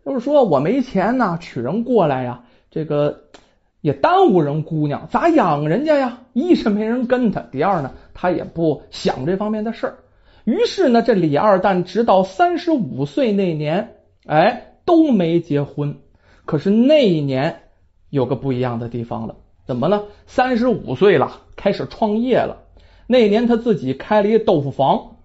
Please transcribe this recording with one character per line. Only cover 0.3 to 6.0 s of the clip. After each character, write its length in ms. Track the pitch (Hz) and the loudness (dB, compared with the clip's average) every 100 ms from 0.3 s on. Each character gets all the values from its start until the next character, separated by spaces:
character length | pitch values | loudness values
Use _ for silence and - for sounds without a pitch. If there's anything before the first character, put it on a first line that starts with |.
| 294 | 2
我 160 | 233 226 | 4 2
没 220 | 151 269 | 0 -2
钱 340 | 240 190 196 254 | -2 -2 -2 0
呐， 220 | 208 170 | -2 -4
娶 200 | - 135 | -8 -8
人 220 | 120 202 | -6 -4
过 240 | 240 233 156 | 0 2 2
来 180 | 131 | 0
呀， 200 | 123 123 - _ _ | -4 -10 -16 _ _
这 140 | 160 | -10
个 400 | 156 147 147 - _ - _ _ _ _ | -4 -2 -2 -4 _ -20 _ _ _ _
也 120 | 156 | -4
耽 340 | 135 311 370 370 | 0 2 4 4
误 140 | 180 | 4
人 200 | 143 156 | 2 -2
姑 240 | 151 160 151 | -4 -4 -4
娘， 220 | 120 147 | -4 -6
咋 180 | 226 339 | -2 2
养 380 | 302 190 147 151 | 2 2 0 0
人 160 | 196 311 | -2 0
家 100 | |
呀？ 240 | 294 | 0